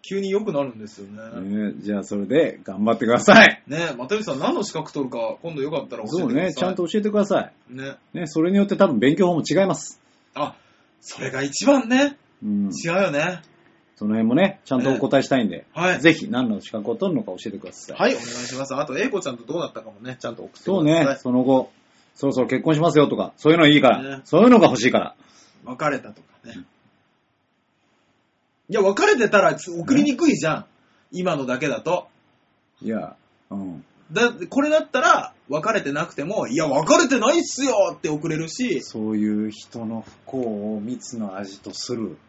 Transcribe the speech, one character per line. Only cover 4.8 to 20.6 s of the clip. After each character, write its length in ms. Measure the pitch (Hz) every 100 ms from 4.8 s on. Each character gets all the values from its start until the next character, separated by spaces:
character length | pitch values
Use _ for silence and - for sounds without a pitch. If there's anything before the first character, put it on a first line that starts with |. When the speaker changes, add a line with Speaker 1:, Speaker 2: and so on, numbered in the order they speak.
| 151
Speaker 1:
取 140 | 151 131
る 40 |
か、 260 | 120 113 107
今 120 | - -
度 40 |
よ 100 | 139
か 100 | 156
っ 80 | -
た 80 | 117
ら 80 |
教 160 | 107 160
え 20 |
て 0 |
く 0 |
だ 0 |
さ 20 |
い。 40 | -
Speaker 2:
そ 0 |
う 60 |
ね、 200 | 240 185
ち 80 | 156
ゃ 60 | 185
ん 40 | 180
と 100 | 175
教 120 | 214
え 20 |
て 80 | 208
く 80 | 208
だ 60 | 202
さ 240 | 170 - _ _
い。 60 |
Speaker 1:
ね。 220 | 127 135 139 _
Speaker 2:
ね、 120 | 165 165
そ 140 | 160
れ 80 | 165
に 40 | 196
よ 80 |
っ 20 | 202
て 100 | 185
多 100 | 196
分 120 | 120
勉 180 | 123 160
強 100 | 180
法 80 |
も 80 | 170
違 120 | -
い 120 | 151 190
ま 80 |
す。 260 | 143 - - _ _ _
Speaker 1:
あ、 200 | - 143 - _ _ _ _
そ 200 | - -
れ 100 | 135
が 120 | 131
一 240 | 139 - 208
番 220 | 285 226
ね。 280 | 254 285 285 _ _
Speaker 2:
う 40 | 214
ん。 200 | 208 196
Speaker 1:
違 220 | 160 160
う 120 | 180
よ 80 | 190
ね。 320 | 143 165 180 - _ _ _ _ _
Speaker 2:
そ 100 | 107
の 60 |
辺 160 | 110 113
も 60 | 127
ね、 240 | 190 -
ち 80 | -
ゃ 60 | 127
ん 40 |
と 80 | 131
お 40 | 127
答 200 | 127 139
え 40 |
し 60 | 120
た 100 | 135
い 80 | 107
ん 40 |
で、 80 | 82
Speaker 1:
ね。 80 | -
は 220 | 151 180 160
い。 40 |
Speaker 2:
ぜ 140 | 151
ひ 140 | 156 101
何 180 | 117 127
の 120 | 101
資 100 | -
格 220 | 110 107
を 40 | 113
取 160 | 190
る 60 | 147
の 60 |
か 80 | 104
教 180 | 90 113
え 0 |
て 80 | 98
く 80 | 90
だ 60 |
さ 200 | - -
い。 60 | -
Speaker 1:
は 100 | 202
い、 60 |
お 20 | 269
願 80 |
い 40 | -
し 260 | - - 127
ま 80 | 135
す。 80 |
あ 120 | 135 147
と、 100 | 131
英 120 | 247
子 120 | 196
ち 80 | 139
ゃ 40 |
ん 40 | 120
と 80 |
ど 140 | 117 165
う 0 |
な 80 | 135
っ 60 |
た 100 | 113
か 80 | 110
も 100 | 104
ね、 160 | 123 127
ち 40 |
ゃ 60 | 127
ん 60 | 113
と 60 |
送 60 | 95
っ 40 |
て 60 |
く 0 |
だ 60 | -